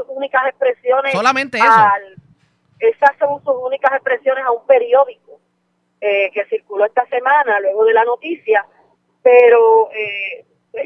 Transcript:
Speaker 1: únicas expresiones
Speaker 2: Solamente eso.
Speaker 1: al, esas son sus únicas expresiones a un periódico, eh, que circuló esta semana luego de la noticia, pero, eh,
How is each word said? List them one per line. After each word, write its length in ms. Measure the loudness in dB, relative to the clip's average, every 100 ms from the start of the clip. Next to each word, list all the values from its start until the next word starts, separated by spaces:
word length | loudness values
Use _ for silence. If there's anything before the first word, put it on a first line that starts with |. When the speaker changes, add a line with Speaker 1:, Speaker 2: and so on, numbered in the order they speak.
| -10
Speaker 1:
únicas 360 | -10 -6 -4 -4
expresiones 680 | -4 -4 -4 -2 -2 -2
Speaker 2:
Solamente 440 | -2 -2 -2 -4 0
eso. 100 | 2
Speaker 1:
al, 480 | 4 2 0 -6 -20 _ _ _ _ _ _
esas 320 | -2 2 0 0
son 240 | -4 -4
sus 120 | -6 -6
únicas 300 | -6 -4 -2
expresiones 540 | -2 -4 -4 -4 -4 -4
a 60 |
un 140 | -2 0
periódico, 720 | 0 2 0 0 -4 _ -20 _ _ _ _ _ _
eh, 320 | -4 -2 -4
que 140 | -6 -8
circuló 400 | -8 -8 -4 -2
esta 200 | -2 -4
semana 520 | -4 0 0 0 -2
luego 240 | -2 0
de 100 | 2
la 120 | 2 0
noticia, 600 | -4 -8 -8 -2 -2 -2 _ _ _ _ _
pero, 720 | 4 6 6 6 4 4 2
eh, 540 | -6 -12 -10 -14 -16 _ _ _ -14